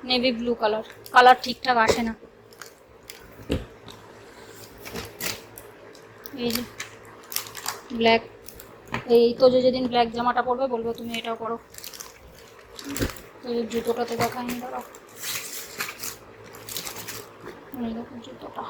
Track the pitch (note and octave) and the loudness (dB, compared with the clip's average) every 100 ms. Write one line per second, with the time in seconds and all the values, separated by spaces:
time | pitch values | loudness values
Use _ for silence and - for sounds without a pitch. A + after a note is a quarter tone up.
0 | B3+ B3+ B3+ A3+ A#3+ A#3 A3 A3 A3+ - | 2 2 2 0 -2 0 0 0 -6 -16
1 | - B3+ B3 B3+ B3+ A#3+ B3+ A#3+ A3 A#3+ | 4 10 10 10 4 -4 2 4 4 2
2 | A3+ A3+ - - - - - - - - | 0 -4 -14 -20 -20 -20 -20 -20 -20 -20
3 | - - - - - - - - - - | -20 -20 -20 -18 -4 -4 -4 -16 -20 -20
4 | - - - - - - - - - - | -20 -20 -20 -20 -20 -18 -18 -16 -12 -10
5 | - - - - - - - - - - | -12 -6 -6 -6 -12 -18 -18 -20 -20 -20
6 | - - - C4+ A#3+ A#3 A#3+ - - - | -20 -20 -14 -4 -2 -2 -4 -12 -14 -14
7 | - - - - - - - - - A#3 | -20 -20 -8 -8 -8 -10 -10 -10 -8 2
8 | A3+ A3+ - - - - - - - - | 4 4 2 -18 -20 -20 -20 -20 -10 -8
9 | - A#3 A#3+ A#3+ B3+ B3+ B3+ B3+ B3 A#3+ | 4 6 6 8 8 8 4 4 2 4
10 | A#3 A#3 A#3+ A#3+ B3 B3 C4+ A#3 A3+ A#3 | 2 2 2 2 2 0 0 0 -2 -6
11 | A#3 A3+ A#3 A3+ A3+ A#3 - - - - | -6 -6 -6 -6 -4 -6 -8 -16 -14 -14
12 | - - - - - - - - C#4 C#4+ | -16 -18 -20 -20 -20 -20 -18 -14 -10 -4
13 | - - - - B3 A#3 A3 A#3 A3+ A#3 | -4 -4 -18 -14 -4 -4 -2 -2 -2 -2
14 | A#3+ A#3 A#3 B3 A#3+ B3 B3 B3+ - - | -2 -2 -2 -2 -6 -6 -8 -10 -12 -18
15 | - - - - - - - - - - | -20 -12 -8 -6 -8 -12 -12 -10 -10 -8
16 | - - - - - - - - - - | -10 -10 -18 -20 -18 -16 -10 -8 -8 -10
17 | - - - - - - - B3 A#3 A3+ | -12 -12 -14 -16 -18 -16 -16 -10 -8 -8
18 | A#3+ B3 C4 - - - | -12 -16 -16 -16 -12 -10